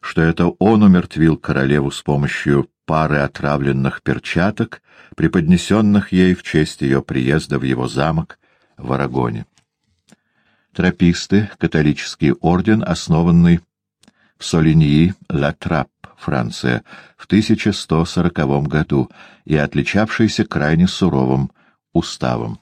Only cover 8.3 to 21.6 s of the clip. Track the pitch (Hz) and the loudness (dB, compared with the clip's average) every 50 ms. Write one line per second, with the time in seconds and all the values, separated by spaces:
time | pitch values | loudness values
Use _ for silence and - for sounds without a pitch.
8.3 | - _ _ _ _ _ _ _ _ _ - 62 65 67 69 65 60 64 62 60 | -12 _ _ _ _ _ _ _ _ _ -8 -6 -4 -4 -4 -4 -2 -4 -4 -4
9.3 | 57 55 - _ _ _ _ _ _ _ _ _ _ _ _ _ _ _ _ _ | -4 -8 -12 _ _ _ _ _ _ _ _ _ _ _ _ _ _ _ _ _
10.3 | _ _ _ _ _ _ _ _ _ - 87 92 87 - 90 85 85 - - - | _ _ _ _ _ _ _ _ _ -2 0 0 0 2 2 2 2 0 -2 0
11.3 | 95 101 107 101 - _ - 80 - 80 76 76 73 - - - - _ - 73 | 0 0 0 0 -6 _ -6 -2 0 0 0 0 0 -2 -6 -14 -10 _ -2 -2
12.3 | 64 - - 80 87 90 90 107 110 110 110 - 85 - - - 85 78 85 85 | -2 0 0 0 0 0 2 2 0 0 0 -4 -6 -6 -2 -2 0 2 2 4
13.3 | 87 85 85 87 85 85 - _ _ _ _ _ _ _ _ _ _ _ _ _ | 4 4 6 4 4 2 0 _ _ _ _ _ _ _ _ _ _ _ _ _
14.3 | _ _ - - - 85 78 80 78 80 78 71 71 76 82 92 95 _ - _ | _ _ -10 -4 0 2 2 4 4 4 4 4 4 4 4 2 0 _ -12 _
15.3 | - 71 69 71 80 _ - - 85 76 65 _ _ _ _ - _ _ - - | -4 -2 -2 -2 -4 _ -6 -4 -4 -4 -4 _ _ _ _ -20 _ _ -8 -6
16.3 | 71 65 58 57 57 - - 65 60 58 - _ - - - _ _ _ - _ | -4 -4 -4 -6 -8 -6 -4 -2 -2 -4 -6 _ -20 -20 -20 _ _ _ -8 _
17.3 | - 101 107 - 110 - - 214 - - - _ 80 80 82 - - 92 85 85 | 0 0 2 2 -2 0 0 -2 -2 -2 -4 _ 0 0 0 -2 -2 -2 -2 -2
18.3 | - - 78 67 69 71 71 71 67 76 80 _ 76 69 64 - _ - - - | -2 -2 -2 0 0 -2 -2 -2 -2 -2 -2 _ 0 -2 -2 -2 _ -20 -20 -20
19.3 | - _ _ - 76 76 73 73 - 73 69 - - 98 110 110 - - 113 107 | -20 _ _ -2 -2 0 0 -2 -2 -4 -4 -2 0 -2 -2 -2 0 0 0 0
20.3 | - - 110 - - 80 71 76 80 80 87 95 - - 98 87 71 67 64 64 | 0 -2 -4 -2 -2 -2 0 0 2 2 2 0 0 0 -2 0 0 0 0 0
21.3 | 65 67 69 67 _ _ | 0 -2 -2 -4 _ _